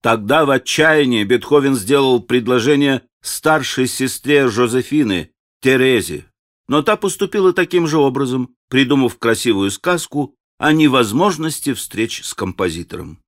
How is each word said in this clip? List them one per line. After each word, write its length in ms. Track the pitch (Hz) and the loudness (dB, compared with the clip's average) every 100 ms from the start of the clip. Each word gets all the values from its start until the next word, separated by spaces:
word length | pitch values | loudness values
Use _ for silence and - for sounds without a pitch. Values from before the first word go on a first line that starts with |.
Тогда 420 | 117 113 104 151 | 0 -2 0 0
в 60 | 147 | 2
отчаянии 720 | 131 - - 156 156 135 123 | 0 -2 2 2 4 2 0
Бетховен 500 | 101 120 - 147 139 | 0 0 2 2 2
сделал 460 | 131 95 143 135 123 | -2 0 2 4 2
предложение 800 | - 123 117 123 120 143 143 135 _ _ | 2 -2 2 0 2 2 2 -2 _ _
старшей 640 | - - 156 156 131 - 127 | -14 -4 0 0 0 -2 -4
сестре 600 | - 131 - 127 147 131 | -2 -6 -4 0 2 2
Жозефины, 840 | 107 123 127 123 151 123 90 76 _ _ _ | 0 0 0 -2 -2 0 -2 -6 _ _ _
Терезе, 680 | 131 131 131 120 85 73 - _ _ _ - | 0 2 4 2 -2 -10 -14 _ _ _ -2
но 140 | 143 | -2
та 140 | 147 208 | 0 -2
поступила 560 | 196 - 196 208 190 | -2 -4 -4 2 2
таким 360 | 175 165 180 165 | 2 -2 0 0
же 100 | 156 | 2
образом, 560 | 139 131 135 131 123 _ _ | 2 0 -2 -2 -6 _ _
придумав 500 | 131 131 139 123 - | 0 2 2 0 -2
красивую 520 | 117 113 123 101 98 | -2 0 0 0 -2
сказку – 680 | 101 - 175 - 143 139 _ _ _ | -2 -2 -2 -4 -8 -8 _ _ _
о 140 | 147 | 0
невозможности 1000 | 156 151 131 113 120 196 160 160 143 - | 2 4 2 2 2 0 0 -6 -6 -6
встреч 520 | 113 - 98 113 - | -6 -8 -6 -6 -6
с 100 | - | -12
композитором. 880 | - 98 90 92 82 85 - 80 - | -8 -8 -4 -6 -6 -12 -14 -14 -18